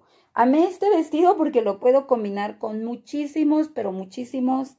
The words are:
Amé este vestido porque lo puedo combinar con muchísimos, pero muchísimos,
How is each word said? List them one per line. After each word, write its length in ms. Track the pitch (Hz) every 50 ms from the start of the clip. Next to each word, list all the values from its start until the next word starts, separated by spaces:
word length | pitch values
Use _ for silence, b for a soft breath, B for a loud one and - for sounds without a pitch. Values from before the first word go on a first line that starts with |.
| b b b b b b b
Amé 300 | - 240 254 277 311 349
este 260 | 381 359 - 392 403
vestido 460 | 427 330 311 - - 302 359 349 415
porque 260 | 320 311 285 - 233
lo 200 | 220 202 196 -
puedo 260 | - 247 262 269 269
combinar 500 | - 254 226 214 202 196 202 202 214 208
con 280 | - - 214 214 220 226
muchísimos, 840 | 233 240 240 _ - - 294 294 285 - 320 302 294 311 311 311
pero 240 | 311 - 233 208 196
muchísimos, 840 | 185 190 190 190 - 254 247 240 - 262 247 254 262 269 269 262 _